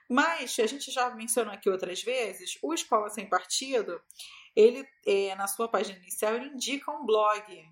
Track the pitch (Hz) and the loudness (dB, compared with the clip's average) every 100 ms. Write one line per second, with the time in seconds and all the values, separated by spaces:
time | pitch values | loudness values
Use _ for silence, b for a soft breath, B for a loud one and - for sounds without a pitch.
0 | - 247 320 320 247 - 220 277 269 254 | -2 2 2 0 -2 0 0 0 -6 -2
1 | 247 220 233 247 208 196 202 185 175 180 | -2 -2 -2 0 -2 -2 0 0 -2 -6
2 | 233 262 208 185 180 - 285 330 - 220 | -4 -2 -2 -6 -10 -6 -4 -4 2 2
3 | 208 208 196 185 - - 269 247 190 170 | 2 -6 -2 -2 0 -4 0 0 0 -6
4 | _ B B B B - 220 262 269 _ | _ B B B B 8 8 6 -10 _
5 | 208 196 196 190 196 - 233 196 208 185 | 0 0 0 -4 -6 -4 -2 0 -2 -8
6 | 180 - 214 233 277 262 226 277 - 233 | -12 -4 -2 -2 -6 -8 -4 -4 -6 -6
7 | 226 214 214 208 208 175 - | 2 4 4 2 -4 -20 -20